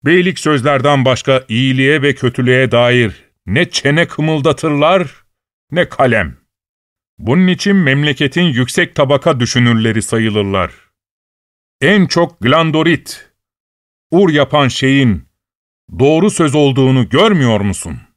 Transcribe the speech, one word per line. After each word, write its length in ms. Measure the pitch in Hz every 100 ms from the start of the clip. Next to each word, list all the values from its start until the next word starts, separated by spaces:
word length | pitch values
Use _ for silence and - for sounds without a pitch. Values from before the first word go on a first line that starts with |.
| 139
Beylik 340 | 180 180 156
sözlerden 640 | 156 147 123 139 135 143 131
başka 400 | 123 - 131 -
iyiliğe 520 | 113 131 131 135 151
ve 140 | 143 135
kötülüğe 560 | 127 - 127 127 131
dair 520 | 117 120 123 113 - _ _ -
ne 240 | 110 170
çene 380 | - 139 147 170
kımıldatırlar, 1080 | - 156 156 143 143 160 143 151 190 160 - _ _ _ _ _
ne 180 | 160 175
kalem. 480 | - 135 113 80 64 _ _ _ _ _ _ _ _
Bunun 300 | 101 156 185
için 280 | 175 202 196
memleketin 680 | 151 135 151 139 147 170
yüksek 520 | 175 120 123 - 170 -
tabaka 440 | 135 139 - 139
düşünürleri 600 | 123 127 120 113 110 110
sayılırlar. 720 | 104 113 110 107 101 98 87 - _ _ _ _ _ _ _ _ _ _
En 240 | 143 202 180
çok 340 | - 170 _
glandorit, 920 | 113 151 160 156 160 160 - - - _ _ _ _ _ _ _ _
ur 180 | 170 196
yapan 380 | 147 135 151 135
şeyin 600 | - 135 139 131 90 - _ _ _ _ _ _ 82
doğru 300 | 135 160 202
söz 260 | 196 160 143
olduğunu 540 | 143 131 131 131 107
görmüyor 520 | 135 214 190 127 107
musun? 380 | 101 92 90 65 -